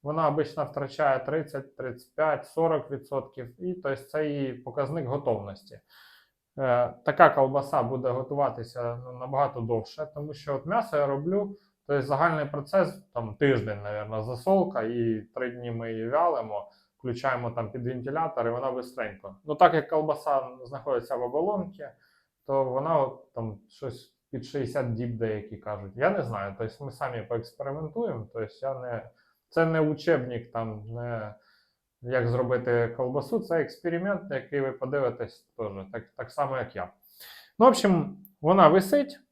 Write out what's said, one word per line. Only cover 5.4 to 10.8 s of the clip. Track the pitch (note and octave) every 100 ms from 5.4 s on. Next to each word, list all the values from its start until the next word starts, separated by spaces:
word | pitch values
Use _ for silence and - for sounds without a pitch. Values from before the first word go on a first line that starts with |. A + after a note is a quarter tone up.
| G2+ G2 - - _ - - - _ _ _ -
Е, | C3+ B2 B2 -
така | - D3 D#3+
колбаса | - C3+ C#3 C3+ D3
буде | A#2+ C3 B2+
готуватися, | B2 B2+ C#3+ C3+ A#2 A2+ B2 A#2+ A#2+
ну, | B2+ B2+
набагато | B2+ C#3 C#3 C3
довше, | A2+ A2+ A2 - D3+
тому | D3 D3
що | C#3+ -
от | C3+ D#3+
м'ясо | A3+